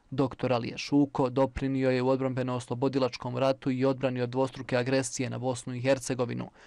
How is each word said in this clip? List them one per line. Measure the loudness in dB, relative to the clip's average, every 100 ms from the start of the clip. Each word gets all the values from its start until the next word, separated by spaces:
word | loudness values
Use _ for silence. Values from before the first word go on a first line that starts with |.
| -8
Doktor | 0 0 0 0
Alija | 0 -2 -6
Šuko | 0 2 2 2 0
doprinio | 2 0 0 -2 0 2
je | 2
u | 2
odbrambeno-oslobodilačkom | 2 0 -2 -2 -4 -4 -2 0 2 0 -2 -6 0
ratu | 2 2 0
i | 2
odbrani | 2 2 0 0
od | -2
dvostruke | 0 0 -2 -2 0
agresije | 2 0 0 -4 -4
na | -4
Bosnu | -4 -4 -6
i | -2
Hercegovinu. | 0 0 0 -2 -2 -4 -8 -14